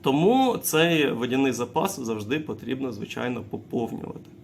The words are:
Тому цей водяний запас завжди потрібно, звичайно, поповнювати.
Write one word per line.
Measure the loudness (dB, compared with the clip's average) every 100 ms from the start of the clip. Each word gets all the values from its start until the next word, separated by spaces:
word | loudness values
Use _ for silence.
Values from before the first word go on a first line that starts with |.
Тому | 2 4 6 6 4 2
цей | 0 4 4 4 2
водяний | 0 0 2 2
запас | 0 -2 0 0 -2
завжди | -4 -4 -2 -4
потрібно, | -4 -8 -6 -4 -4
звичайно, | -6 -8 -6 -4 -6 -6
поповнювати. | -10 -6 -4 -4 -6 -10 -12 -16 -20